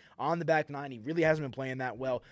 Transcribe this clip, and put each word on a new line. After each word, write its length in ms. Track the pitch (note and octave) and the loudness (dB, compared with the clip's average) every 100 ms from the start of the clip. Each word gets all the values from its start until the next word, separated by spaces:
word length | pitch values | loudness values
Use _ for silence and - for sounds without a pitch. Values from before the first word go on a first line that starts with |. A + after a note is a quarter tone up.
| - - | -20 -4
on 180 | C#3 E3+ | 0 0
the 80 | D#3 | 2
back 240 | D#3 D3+ | 2 2
nine, 220 | C#3+ C#3+ | -6 -10
he 80 | A#2+ | -10
really 240 | A#2 E3 | -4 2
hasn't 200 | D#3+ D3+ | 4 4
been 80 | C#3 | 2
playing 280 | C3+ C3+ C3 | -4 -6 -4
that 180 | B2+ A2+ | -4 -2
well. 240 | C3 B2 - | -2 -2 -4